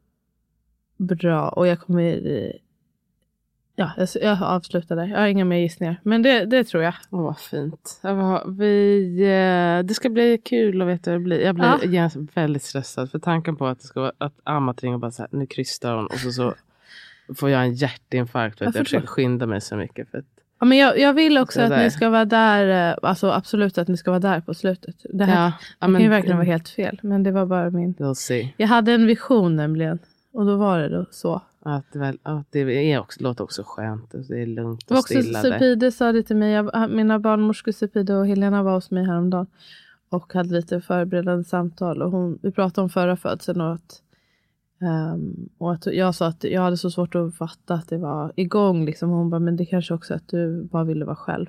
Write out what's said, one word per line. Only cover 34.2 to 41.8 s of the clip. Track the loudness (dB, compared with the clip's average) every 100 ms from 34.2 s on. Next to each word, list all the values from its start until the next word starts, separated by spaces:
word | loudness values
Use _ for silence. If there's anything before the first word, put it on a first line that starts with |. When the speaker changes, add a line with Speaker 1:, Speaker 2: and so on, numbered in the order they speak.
| -10
Speaker 2:
det | -8
är | -6
lugnt | -6 -8 -8
och | 0
Speaker 1:
Det |
var | 0
också | 2 0
Speaker 2:
stilla | 0 0
där. | 0
Speaker 1:
Sepide | 2 2 2 0
sa | 0 0
det | 0
till | 0 0
mig. | 2
Jag, | 0 0 -2 -2
mina | 0 2 2
barnmorskor | 2 2 0 0 -4
Sepide | -4 -4 -2 0 0
och | 2
Helena | 2 2 2
var | 2
hos | 0 -2
mig | -2 0
häromdagen. | 0 0 -2 -4 _ -20 -20 _ _ _
Och | -8 -4
hade | -4 0
lite | -2 -2 -6
förberedande | -2 -2 0 -2 0 -2
samtal. | -2 -4 -4 -4